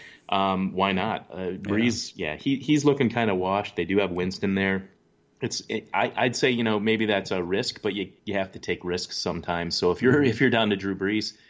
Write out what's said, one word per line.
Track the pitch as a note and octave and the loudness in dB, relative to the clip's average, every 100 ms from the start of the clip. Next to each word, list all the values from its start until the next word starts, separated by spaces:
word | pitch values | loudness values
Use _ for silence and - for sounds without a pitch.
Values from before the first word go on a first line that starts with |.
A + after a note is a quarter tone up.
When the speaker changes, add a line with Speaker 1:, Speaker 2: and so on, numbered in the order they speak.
| - - - | -20 -20 -2
Speaker 1:
Um, | G2 G2 F#2+ F#2+ | 0 2 0 -2
why | F#2 G2 | 0 2
not? | F#2 A2 F#2+ - | 2 0 -4 -6
Uh, | E2+ | -8
Speaker 2:
Yeah. | F#2 F#2+ | -6 -6
Speaker 1:
Brees, | G2 G#2 A#2+ G2+ - - | -2 2 2 0 -6 -8
yeah, | D#2+ D2+ | -6 -4
he, | C3+ C3+ | -2 -2
he's | B2 D3+ C#3+ | 2 2 4
looking | C#3+ A#2 | 4 2
kinda | A#2 A2 | 2 0
washed. | F#2 F#2 G2 G2 - | 0 0 0 -2 -4
They | E2+ | 0
do | G2 | 2
have | F#2+ | 2
Winston | F2 F2+ - G2 | 0 -4 -2 -2
there. | G2 G2 F#2+ F#2+ _ _ _ _ _ | 0 2 0 -4 _ _ _ _ _
It's, | B2 - - | -6 -6 -6
it, | A2 - | -8 -4
I, | G2 B2 - | -2 -2 0
I'd | B2+ A#2+ | -2 2
say, | C3+ | 2
you | A#2+ | 2
know, | A2+ G#2+ | 2 2
maybe | A2 A2 G#2+ | 2 2 2
that's | G2+ F2+ | 0 0
a | F#2+ | -2
risk, | F2 G2 B2 - | -2 -2 -2 -4
but | G#2+ G2 | -4 -4
you, | F#2 - - | -6 -10 -4
you | G2 | -4
have | F#2+ | -4
to | - | -6
take | - F2 | -6 -4
risks | F2 F2 - - | -4 -4 -6 -6
sometimes. | - E2+ E2+ E2+ E2+ - | -4 -4 -4 -4 -2 0
So | F2+ | 0
if | F2 | 2
you're, | B2 | 4
Speaker 2:
Mm-hmm. | D3 C3+ | 6 4
Speaker 1:
if | A2 | 4
you're | B2+ | 4
down | A#2 G#2+ | 4 2
to | G2 | 0
Drew | G2 F#2+ | -2 -2
Brees | G2 G#2+ G2+ - - | -2 -2 -4 -10 -20